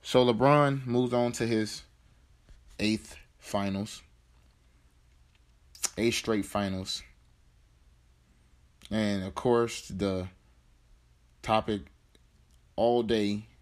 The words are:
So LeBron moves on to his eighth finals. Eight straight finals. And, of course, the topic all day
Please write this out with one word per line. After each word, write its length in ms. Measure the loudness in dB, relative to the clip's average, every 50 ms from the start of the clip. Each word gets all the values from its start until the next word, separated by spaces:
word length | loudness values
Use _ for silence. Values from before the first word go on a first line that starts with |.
| _
So 200 | 2 4 4 4
LeBron 600 | 6 4 4 4 6 6 6 6 4 2 -2 -4
moves 260 | -2 0 0 0 2
on 200 | 2 2 0 0
to 160 | 0 -2 -2 0
his 340 | 0 0 0 -2 -6 -12 -16 -20 _ _ _ -20 -20 _ -20 _ -20 _ _ -20 -20 -20 -20 -20 -8 -4
eighth 360 | -2 0 0 -2 -4 -12 -20 -20 -20 _ _ _
finals. 640 | -18 -6 -4 -2 -2 -2 -2 -4 -6 -6 -10 -16 -20 -20 _ _ _ _ _ -20 _ -20 _ _ _ _ _ _ _ _ _ _ _ _ _ _ -20 _ _ _ _ _ _ _ _ -20 -18 -10 -10 -8 -4 0
Eight 160 | 0 0 0
straight 320 | 0 -2 -2 -2 -2 -2
finals. 560 | -2 -2 -2 -2 -2 -4 -6 -6 -8 -10 -10 -12 -16 -20 _ _ _ _ _ -20 _ _ _ -20 _ _ _ _ -20 -20 _ _ _ _ _ _ _ _ _ _ _ _ _ _ _ _ _ -12 -4
And, 320 | -2 0 0 0 0 -2 -4
of 100 | -6 -8
course, 540 | -2 0 2 4 4 2 0 -4 -10 -12 -10
the 400 | -6 -2 -2 0 0 -2 -4 -6 -10 -18 _ _ _ _ _ _ _ _ _ _ -20 _ _ _ _ _ _ _ _ _
topic 460 | -4 0 0 0 2 0 -4 -4 -4 -10 _ _ _ _ _ _ _ _ _ _ _ _ -20 _ _ _ _
all 260 | 0 2 2 2 2
day 440 | 2 2 2 2 2 0 -2 -4 -6 -12 -20 _